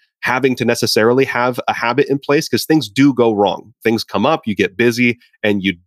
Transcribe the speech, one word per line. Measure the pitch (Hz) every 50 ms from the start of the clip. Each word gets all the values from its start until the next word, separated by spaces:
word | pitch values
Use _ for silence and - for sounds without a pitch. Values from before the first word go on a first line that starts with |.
| _ _ _ _
having | - 123 123 131 131 131 123
to | - 117
necessarily | 117 120 - 120 - - 113 110 117 123 135 135
have | - - 120 123 127 123 123 -
a | - 107
habit | - 120 117 120 143 139
in | - 139 139
place, | - - 143 160 156 -
'cause | - 110 -
things | - 160 156 120 104
do | 101 131 139 143 123
go | 123 120 113
wrong. | 107 101 101 92 82 - - 107 - _
Things | - 113 113 107 -
come | - - 101 110
up, | 143 160 151 -
you | 110 98
get | - 95 - -
busy, | 98 120 120 113 120 123 120 113 - _ _ _ _ -
and | 104 104 101 92
you | 98 90 87 92